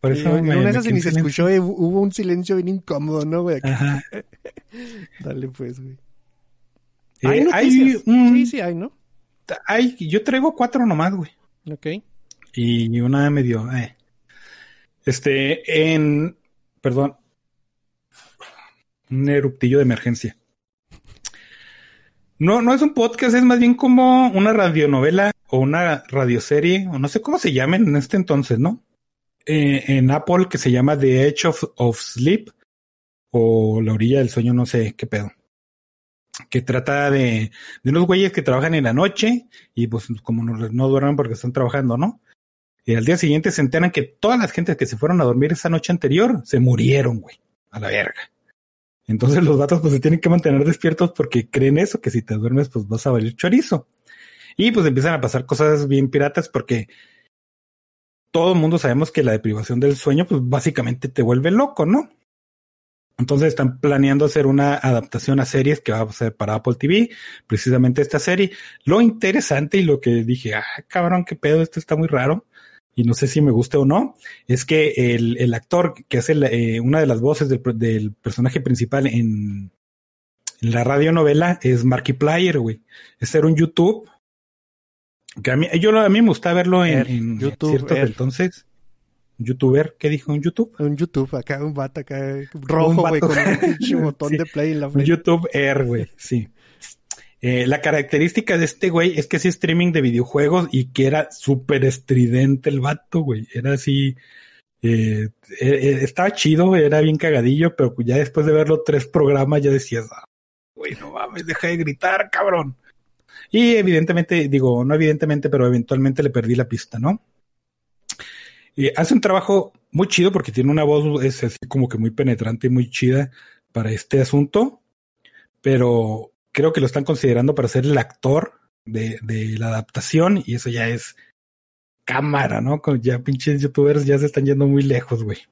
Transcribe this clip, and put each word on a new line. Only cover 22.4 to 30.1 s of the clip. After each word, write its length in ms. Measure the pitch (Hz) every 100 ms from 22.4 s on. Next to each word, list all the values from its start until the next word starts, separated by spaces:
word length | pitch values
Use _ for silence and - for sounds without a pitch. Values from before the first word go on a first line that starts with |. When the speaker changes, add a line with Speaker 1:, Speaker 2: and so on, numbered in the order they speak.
| 160 226
Speaker 1:
no 100 | 233
es 80 | 262
un 140 | 294
podcast, 400 | 294 233 233 240
es 80 | 240
más 160 | 247 247
bien 160 | 240
como 540 | 247 262 254 254 254 254
una 240 | 190 208
radionovela 800 | 220 185 156 147 139 143 185 202 - _
o 100 | 131
una 460 | 131 156 175 147 -
radioserie, 800 | 135 127 120 - 147 165 190 190
o 80 | 143
no 100 | 139
sé 120 | 220
cómo 180 | 220 330
se 140 | 190
llamen 340 | 127 135 185 208
en 100 | 147
este 200 | 139 202
entonces, 420 | 180 143 139 117
¿no? 240 | 151 226 _ _ _ _ _ _
Eh, 400 | - 156 143 139 123
en 220 | 135 127